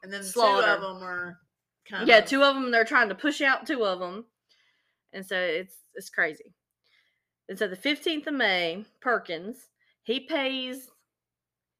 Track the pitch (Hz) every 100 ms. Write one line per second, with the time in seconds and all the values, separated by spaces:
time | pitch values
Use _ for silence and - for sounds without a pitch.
0 | 190 202 196 233 220 196 214 196 190 185
1 | 185 180 175 180 _ _ _ _ - 196
2 | 233 220 220 269 277 269 254 233 226 277
3 | 220 190 294 294 277 233 226 277 208 180
4 | 180 196 233 _ _ _ _ _ _ _
5 | _ 190 190 190 180 160 190 - _ -
6 | - - 165 156 - _ _ _ _ _
7 | _ _ _ _ - 196 208 185 277 294
8 | 349 311 302 285 214 185 170 180 214 _
9 | 254 214 - 165 190 262 - _ _ _
10 | - 262 262 302 262 269 254 262 - _
11 | _ _ _ _ _ _ _